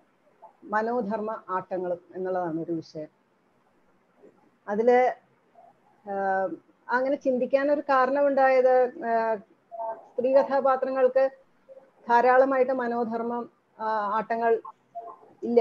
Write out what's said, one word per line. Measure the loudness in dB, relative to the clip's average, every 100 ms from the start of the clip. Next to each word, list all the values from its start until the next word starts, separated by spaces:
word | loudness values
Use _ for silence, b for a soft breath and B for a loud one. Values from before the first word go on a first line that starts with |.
| _ _ _ _ -20 _
മനോധർമ്മ | -6 -4 -2 -4 -4 -6 -6 -10 -8
ആട്ടങ്ങളും | -8 -6 -6 -6 -6 -10 -10
എന്നുള്ളതാണ് | -6 -4 -4 -6
ഒരു | -6
വിഷയം. | -8 -8 -14 -16 _ _ _ _ _ _ _ _ _ _ _ -20 _ _ _ -6
അതില്, | 0 4 4 4 0 _ _ _ -20 -20 _ _ _ -10
ആ, | -6 -2 -2 -2 -6 _ _ -4
അങ്ങനെ | -2 0 -2
ചിന്തിക്കാനൊരു | -2 -2 0 0 2 0 2
കാരണമുണ്ടായത്, | 2 2 2 2 4 4 4 4 4 2 -2 -4
ആ, | -2 -2 -4 -8 _ _ -12 -10 -10 -10
സ്ത്രീ | -4 2
കഥാപാത്രങ്ങൾക്ക് | 2 2 2 2 0 -2 0 2 2 0 -2 _ _ _ -20 -20 _ 0
ധാരാളമായിട്ട് | 2 6 4 4 2 0
മനോധർമ്മം, | 0 -4 -4 -4 -4 -6 -6 -10 _ _ -10
ആ, | -4 -4 -2 -4
ആട്ടങ്ങൾ | -4 -2 0 0 -2 -18 _ -18 -16 -18 -20 _
ഇല്ല. | 0 2